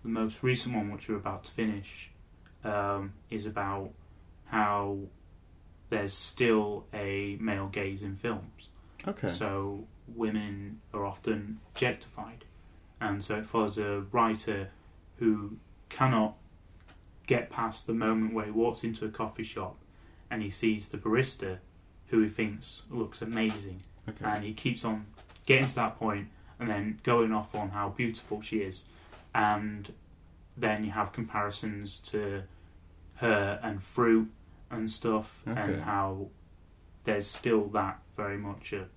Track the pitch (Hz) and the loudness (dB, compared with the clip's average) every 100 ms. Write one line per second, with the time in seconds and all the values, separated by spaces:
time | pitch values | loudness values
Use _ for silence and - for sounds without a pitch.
0 | 113 113 110 - 131 127 123 117 104 101 | -2 0 0 0 2 2 0 -2 -2 -6
1 | - 107 98 98 - - 110 101 98 - | -4 -4 -2 -6 -8 -2 0 0 -6 -14
2 | - - - - - - 113 104 101 101 | -18 -20 -20 -20 -20 -8 -2 0 0 0
3 | 98 - - 110 104 101 98 98 95 - | -4 -10 -8 -6 -4 -2 -2 -2 -6 -10
4 | - - - - - 110 104 101 101 98 | -20 -20 -20 -20 -2 2 4 2 0 -4
5 | 98 - - - - - - - - 107 | -6 -14 -20 -20 -20 -20 -20 -20 -4 -2
6 | 98 - - - 120 110 104 101 - 107 | 0 -2 -4 4 6 6 4 -2 -6 -6
7 | 98 98 101 101 113 98 98 104 98 98 | -2 -2 -2 -2 -2 0 -2 -2 -4 -4
8 | 104 98 120 104 - - - - - - | -6 -4 -2 -2 -6 -16 -20 -20 -20 -8
9 | - 202 101 87 104 98 98 101 113 - | -6 -2 -2 0 0 0 -2 -6 -10 -18
10 | - 113 110 107 104 101 101 110 - 104 | -14 -2 0 0 -2 -6 -8 -12 -8 -4
11 | 101 - - 110 101 110 - - 123 - | -4 -2 -2 0 -2 -10 -10 0 0 0
12 | - - 113 120 - - - - - - | -10 -12 -12 -14 -20 -20 -20 -20 -20 -6
13 | 110 98 95 107 110 113 107 104 101 101 | -2 -2 -2 -4 0 2 2 2 0 -2
14 | 98 120 113 110 - 101 95 - - - | 0 4 4 2 0 -2 -4 -12 -20 -20
15 | - - 117 107 101 110 - - - - | -20 2 4 4 0 -10 -16 -20 -14 2
16 | 131 117 107 - - - - - - - | 4 6 2 0 -20 -20 -20 -20 -20 -20
17 | - - - 123 - - 113 110 - 113 | -20 -18 2 2 2 -4 -4 -4 -2 2
18 | 110 110 110 110 104 110 117 113 113 110 | 4 4 2 0 0 4 4 2 -4 -2
19 | 110 - 110 - 110 - 92 - - - | -6 -4 -4 -4 -6 -4 -6 -8 -20 -20
20 | - - - 113 101 95 113 107 101 98 | -20 -20 -8 -4 -4 2 4 4 -2 -4
21 | 110 117 131 - 95 92 - - - - | 4 4 4 -2 -6 -6 -12 -20 -20 -20
22 | - 113 107 - 107 107 - - - 120 | 2 4 4 2 -2 -4 -10 -12 -8 -4
23 | 107 - 113 113 110 101 98 92 - - | -4 -4 -2 2 2 2 -8 -10 -14 -12
24 | - 107 110 104 104 110 123 120 113 107 | -10 -4 -2 -2 -2 -2 -2 -2 -2 -2
25 | 104 - - - - 131 131 - 110 - | -6 -16 -20 -8 6 6 6 2 -2 0
26 | 110 101 101 - - - 120 104 107 107 | -2 -2 -6 -14 -20 -6 -2 0 -2 -2
27 | - 120 113 110 107 107 101 98 101 95 | 4 6 6 2 -2 -4 -4 -2 -4 -2
28 | 120 110 - 107 - 110 95 - - - | -2 -4 -6 -6 -2 -2 -2 -6 -12 -20
29 | - - - 113 107 104 107 104 98 - | -20 -20 -2 2 4 2 -2 -6 -10 -16
30 | - - - - - - 113 107 104 101 | -20 -20 -20 -20 -18 -2 0 0 -2 -2
31 | 101 - 110 107 104 98 110 101 101 - | -2 -4 -4 -2 -2 -4 -6 -6 -8 -10
32 | - 107 104 98 95 - - - - - | -4 -2 -2 -4 -8 -18 -20 -20 -20 -20
33 | - - 113 104 101 104 113 101 - - | -20 -2 2 4 2 -2 -4 -6 -4 4
34 | 117 113 110 - - - - 117 110 110 | 8 8 6 -6 -20 -20 -10 -6 -4 -2
35 | 117 107 110 - 113 117 101 82 80 101 | 0 0 -2 -10 -4 -2 0 -2 0 0
36 | 98 95 98 - - - - - - - | 0 -2 -8 -12 -20 -20 -20 -20 -20 -8
37 | - 104 101 - 120 110 101 104 95 95 | 0 0 0 -2 4 4 6 0 0 -4
38 | - - 101 101 104 98 - 101 90 | -12 -6 -4 -4 -6 -8 -6 -6 -6